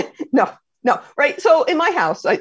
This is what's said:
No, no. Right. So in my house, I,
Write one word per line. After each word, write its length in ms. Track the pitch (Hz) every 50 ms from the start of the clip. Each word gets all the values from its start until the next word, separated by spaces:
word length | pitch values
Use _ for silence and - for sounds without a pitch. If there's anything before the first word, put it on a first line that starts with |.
| - - - - 302 -
No, 180 | - 240 190 - - - _ _ _ _ -
no. 160 | 247 - - - - _
Right. 240 | - 571 - - -
So 240 | - 392 320 - -
in 140 | - 359 311
my 120 | 339 381
house, 360 | 349 - 165 160 180 - -
I, 120 | 180 214 -